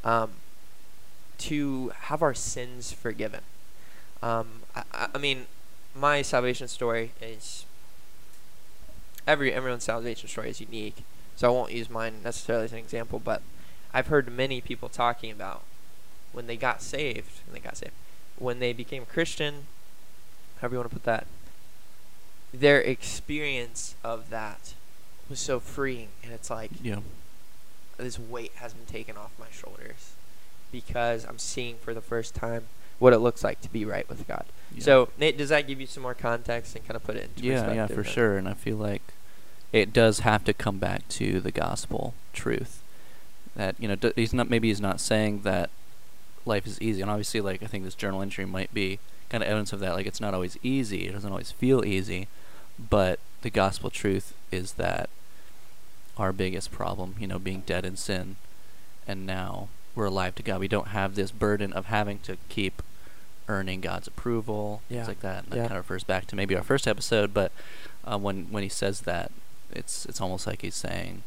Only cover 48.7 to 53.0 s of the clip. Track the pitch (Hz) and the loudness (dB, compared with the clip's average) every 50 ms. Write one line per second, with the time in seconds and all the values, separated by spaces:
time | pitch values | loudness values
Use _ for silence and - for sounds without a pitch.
48.7 | - 107 98 92 98 - - - - - - - - 113 104 - 107 107 104 - | 0 0 0 0 0 -2 -4 -6 -6 -6 -4 -2 0 0 2 2 2 2 0 0
49.7 | - 101 98 92 85 95 95 104 - - 110 104 95 92 90 90 - - - 123 | -2 -2 0 0 0 0 0 -2 -2 -2 -2 0 0 0 0 -2 -2 -2 0 0
50.7 | 135 135 127 107 101 90 90 92 95 101 98 104 95 92 90 - - - 123 127 | 2 2 2 0 -2 -2 -2 -2 -4 -4 -4 -2 -2 -2 -2 -4 -2 2 6 8
51.7 | 135 123 107 104 98 95 95 101 90 90 98 - - - - - - - - - | 8 8 6 4 2 2 2 0 -2 -2 -2 -4 -4 -6 -6 -6 -6 -6 -6 -6
52.7 | - - 120 - - 104 | -6 -6 2 4 6 6